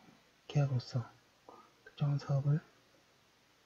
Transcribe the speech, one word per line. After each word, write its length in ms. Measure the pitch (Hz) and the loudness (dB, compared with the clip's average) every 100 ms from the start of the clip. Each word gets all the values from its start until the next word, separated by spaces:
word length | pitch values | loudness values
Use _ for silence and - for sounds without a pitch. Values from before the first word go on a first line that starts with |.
| - - _ _ - | -20 -20 _ _ -2
계약으로서 580 | 151 139 123 - 123 - - _ _ - - - _ | 0 2 0 -2 -4 -4 -12 _ _ -20 -20 -20 _
특정한 340 | - - 143 143 | -18 -2 0 0
사업을 420 | - 139 143 151 - _ _ _ _ _ _ _ _ _ | 0 0 2 0 0 _ _ _ _ _ _ _ _ _